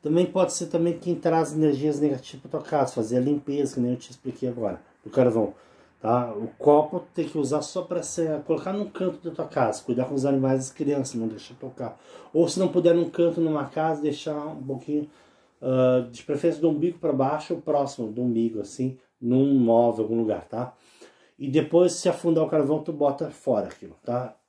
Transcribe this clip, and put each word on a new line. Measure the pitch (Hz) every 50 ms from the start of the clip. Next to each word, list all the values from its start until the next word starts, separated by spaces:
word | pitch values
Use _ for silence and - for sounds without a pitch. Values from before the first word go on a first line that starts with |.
Também | - 151 156 175 180
pode | 175 - 190 180 175 -
ser | - 175
também | 165 - 165 170 170 170
quem | - - 175 170
traz | - - 170 165 165 160 143 151
energias | 156 156 151 139 131 143 151 143 143
negativas | 151 147 139 131 - - - 131
pra | - - - 113
tua | -
casa, | - 156 143 135 - -
fazer | 123 110 110 120
a | 127
limpeza, | 127 143 147 147 - - 139 143 139 135 -
que | 131
nem | 120 123
eu | 123
te | 123 - -
expliquei | - _ _ 131 - - 131 123
agora, | 120 123 113 98 - - - _ _ _ _
do | -
carvão, | - - 127 123 110 113 107 98 - - _ _ _ _ _ _ _ _
tá? | - 110 120 123 120 117 110
O | 104 113 117 -
copo | _ - 147 147 151 151 - 185 175 - - _
tem | - 156
que | 147 -
usar | 156 139 127 147 151
só | 147 - - 185
pra | 170 - 180 175
ser, | - - - 175 165 160 156 147 147
colocar | - 160 147 - 185 196
num | 202 202 196
canto | - - 185 180 - - - 165
da | 160
tua | - 160
casa, | - - 147 123 110 - - -
cuidar | - 120 120 127
com | - 143
os | 135 131
animais | 139 139 135 131 131 131 131
e | 131
as | -
crianças, | - - - 143 143 139 127 127 -
não | 117 113
deixar | 113 107 98 - - 123
tocar. | - - 131 - - 127 110 - _ _ - - - - - -
Ou | 156 170
se | 170 - 185
não | 190 180
puder | - 180 165 170 170
num | 175 165 165
canto, | - - 170 170 165 175
numa | 165 156 156 147 135
casa, | 131 - 156 156 160 156 147
deixar | 147 151 147 - - 160 151 147 147
um | 156 156 - 131
pouquinho, | 135 131 123 - - 147 151 147 147 _ _ _ _ _ _ _ _ _ _
ah, | - 131 131 127 127 127 127 127 120 120
de | - - -
preferência | - 147 143 - 170 151 147
do | 160 165
umbigo | 156 143 160 175 170
pra | - - 156
baixo, | 135 131 135 139 151 151 - - 170
ou | -
próximo | - 160 147 143 139 135 - - 117
do | 110 107 120
umbigo, | 123 123 117 113 113 113 110 107
assim, | 101 101 - - 131 131 131 - _ _ _ _
num | 123 117 127 131 135 143 139 135
móvel, | 120 113 113 117 120 117 110 110 113
algum | 104 113
lugar, | 117 113 110 104 87 -
tá? | _ - 113 123 - - _ _ _ _ _ - - _ _ _ _ _
E | _ 139 139
depois, | 131 156 147 151 165 170 180 180 175
se | - - 185
afundar | - - - 170 160 160 156
o | -
carvão, | 170 156 139 135 151 151
tu | - - 156
bota | 147 147 143 139 - 156 -
fora | - - - 143 120 104 -
aquilo, | - - - - 85 - _ _
tá? | - 120 123 120 117 - _ _